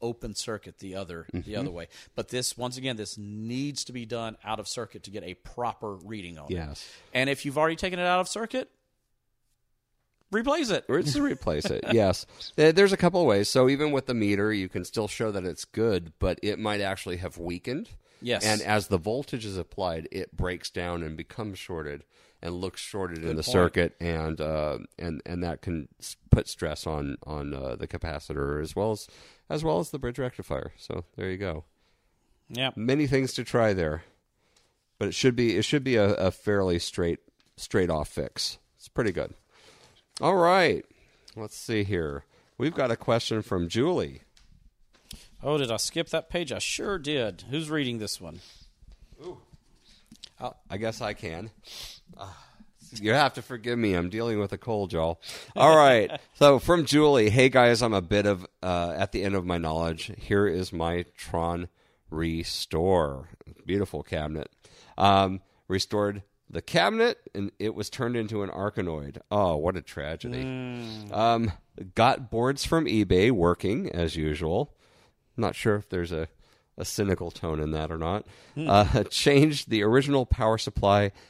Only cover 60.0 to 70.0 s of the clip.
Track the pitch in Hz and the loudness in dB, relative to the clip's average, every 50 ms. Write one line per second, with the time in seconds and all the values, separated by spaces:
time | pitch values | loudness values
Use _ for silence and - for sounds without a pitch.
60 | - - - - - - 104 101 104 101 82 92 92 - - 85 82 82 85 87 | -8 -10 -12 -10 -4 0 2 4 4 4 2 0 -4 -4 -4 -4 -2 -2 -2 -2
61 | 87 - _ - - - - 85 82 85 87 87 90 - _ _ _ _ _ _ | -4 -6 _ -16 -10 -6 -4 -2 -2 -2 -2 -4 -6 -10 _ _ _ _ _ _
62 | _ - 78 78 82 82 82 82 82 - - - - - - 80 87 95 95 87 | _ -10 -6 -4 -2 -2 -2 -4 -4 -6 -8 -8 -6 -4 -2 0 2 4 4 4
63 | 78 71 67 65 69 - - - - - 80 - - 87 90 101 98 - - 76 | 2 0 -2 -8 -12 -16 -20 -20 -20 -20 -20 -14 -6 -4 -2 -2 -2 -4 -6 -10
64 | 71 - - 80 76 76 78 78 69 - _ _ _ - - - - - - - | -10 -6 -6 -6 -4 -4 -6 -8 -10 -10 _ _ _ -20 -20 -20 -20 -12 -2 2
65 | - 101 98 98 98 95 95 92 - _ _ _ _ - 92 95 - - 107 104 | 4 6 6 6 4 4 0 -4 -10 _ _ _ _ -4 -2 -2 -2 -2 -2 0
66 | 104 104 101 98 - _ _ _ _ - - 82 - - - 170 175 202 220 226 | 0 0 -2 -6 -10 _ _ _ _ -12 -10 -10 -6 -2 2 2 2 2 2 2
67 | 226 240 - - - - - 101 101 101 - - 101 110 - 101 104 - - - | 2 2 0 -2 -10 -12 -8 -6 -6 -6 -6 -4 -4 -4 -4 -4 -8 -8 -6 -4
68 | 123 120 123 117 110 104 113 104 101 95 - 87 98 104 - 117 95 87 80 76 | -4 -2 -2 -2 -4 -4 -4 -4 -4 -4 -4 -4 -4 -4 -2 -4 -4 -4 -4 -6
69 | 71 71 67 - - - 104 104 101 90 80 76 76 87 95 87 - - - - | -8 -10 -14 -14 -6 -2 0 2 2 2 2 2 0 0 -2 -2 -6 -10 -10 -8